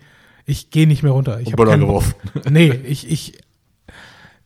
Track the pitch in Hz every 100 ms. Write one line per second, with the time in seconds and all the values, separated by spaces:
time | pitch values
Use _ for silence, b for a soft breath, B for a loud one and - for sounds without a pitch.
0 | b b b b - 139 - 156 156 147
1 | 147 135 135 107 117 113 110 107 98 98
2 | 101 - 98 - 131 156 165 127 135 139
3 | - 156 - - _ _ _ _ - B
4 | B B B B